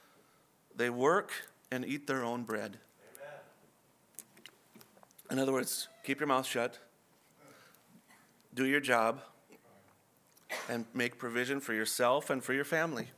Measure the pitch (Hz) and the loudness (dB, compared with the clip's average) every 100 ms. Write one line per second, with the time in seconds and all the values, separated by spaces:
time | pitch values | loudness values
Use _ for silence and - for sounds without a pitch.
0 | - - _ _ _ _ _ - 120 120 | -20 -20 _ _ _ _ _ -2 -2 4
1 | 135 185 202 - - - - 127 120 143 | 4 4 2 -8 -12 -18 -8 -4 -4 -4
2 | 143 131 117 120 117 110 104 98 - _ | -2 -2 0 -2 -2 -4 -4 -10 -20 _
3 | - - - - - - - _ _ _ | -20 -18 -16 -16 -18 -20 -20 _ _ _
4 | _ - - - - - _ - - - | _ -20 -20 -20 -20 -20 _ -20 -20 -20
5 | - _ - 131 135 131 - - - - | -20 _ -4 0 2 2 0 -4 -6 -10
6 | - 139 147 131 131 123 120 - - _ | -4 -2 2 2 2 -2 -2 -4 -20 _
7 | _ _ _ _ - - - - _ - | _ _ _ _ -20 -20 -20 -20 _ -20
8 | _ - - _ - 117 135 143 127 120 | _ -20 -20 _ -12 -2 2 2 4 6
9 | 113 135 - - - - - - - _ | 6 2 -6 -20 -20 -20 -20 -20 -20 _
10 | _ _ _ - - - - 120 113 131 | _ _ _ -20 -10 -8 -4 -4 -4 0
11 | 120 120 123 117 123 139 135 110 110 - | -2 -2 -4 -2 0 -2 0 0 0 2
12 | 123 135 147 139 117 131 143 165 165 127 | 4 4 2 -2 0 -2 0 0 0 -2
13 | 117 | -8